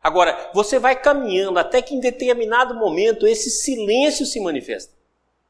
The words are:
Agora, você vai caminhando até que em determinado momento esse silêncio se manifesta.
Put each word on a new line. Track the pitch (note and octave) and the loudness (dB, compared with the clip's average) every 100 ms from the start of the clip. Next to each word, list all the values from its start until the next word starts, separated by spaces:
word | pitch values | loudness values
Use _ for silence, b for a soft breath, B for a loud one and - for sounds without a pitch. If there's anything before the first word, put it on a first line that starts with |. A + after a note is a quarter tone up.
Agora, | D#3+ E3 E3+ - - | 0 2 2 2 -2
você | F#3+ G#3 C4 | -2 2 2
vai | B3 C4 | 2 2
caminhando | D4 C#4+ A#3+ F#3 G3 F3+ | 2 2 0 0 0 0
até | - B3+ | 2 0
que | B3+ C#4 | 0 -2
em | |
determinado | B3 B3 B3 A#3+ G#3+ A#3 B3+ A#3 | -2 -2 -2 0 0 2 0 0
momento | G#3+ D#3+ A3 A3 G#3 | -2 2 0 2 2
esse | A3 - | 2 -2
silêncio | - - B3 G3+ A3+ D4 D4 C#4 | -6 -4 -4 0 2 2 0 -6
se | A#3+ | -4
manifesta. | F#3 C#3+ A#2 G2+ - _ _ _ _ _ | -4 -6 -6 -10 -12 _ _ _ _ _